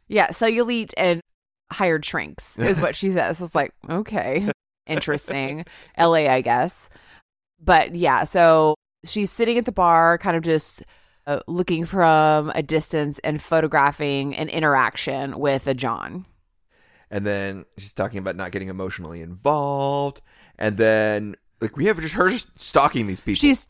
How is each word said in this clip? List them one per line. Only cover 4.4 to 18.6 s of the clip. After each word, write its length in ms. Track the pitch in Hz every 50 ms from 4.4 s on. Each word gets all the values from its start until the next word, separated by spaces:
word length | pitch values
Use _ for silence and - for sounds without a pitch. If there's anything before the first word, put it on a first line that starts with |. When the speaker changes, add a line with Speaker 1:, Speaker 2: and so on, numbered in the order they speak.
| 202 208 - - _ _ _ _ _ -
Speaker 1:
interesting. 760 | 160 156 - - 147 147 - - - 139 135 135 143 156 175 - - - - _ _
L 200 | - 170 170 165
A, 120 | 160 151 139
I 120 | 131 131
guess. 480 | - 120 120 123 139 185 - - - - - _ _ _ - _ _ _ _ _ _ _ _ _
But, 340 | 160 170 175 156 - - 175
yeah, 300 | 175 175 143 131 - -
so 500 | - - 185 170 165 160 160 156 156 151 - _ _ _ _ -
she's 260 | - - 214 202 -
sitting 280 | - - 233 226 233 240
at 60 | 226
the 80 | 247
bar, 460 | 196 - 180 170 170 165 165 165 170 170
kind 180 | - 196 165
of 60 | 165
just, 400 | 160 165 160 156 - - - - - - _ _ _ _ _ _ _
uh, 140 | 143 147 - -
looking 380 | - 170 175 180 - 175 160 170
from 680 | 165 190 190 175 165 156 156 156 156 156 151 151 151 -
a 80 | -
distance 560 | 151 - 156 156 156 - - 156 147 147 143 -
and 180 | - 151 151 151
photographing 920 | - - 165 160 160 147 147 151 139 143 143 - 151 143 139 139 139 143 -
an 120 | - 156 160
interaction 880 | - 165 160 151 139 131 123 110 - - - 143 135 131 139 139 - -
with 280 | 143 143 135 131 - 139
a 60 | 135
John. 520 | 123 131 120 117 - 50 65 - 180 185 - _ _ _ _ _ _ _ _ _ _ _ _ _ _ _ _
Speaker 2:
And 140 | 107 101 101
then 380 | 104 101 98 98 98 98 95 - - _ 104
she's 140 | 101 101
talking 260 | - - 98 - - 98
about 180 | 95 95 87
not 140 | 90 95 90
getting 160 | 92 98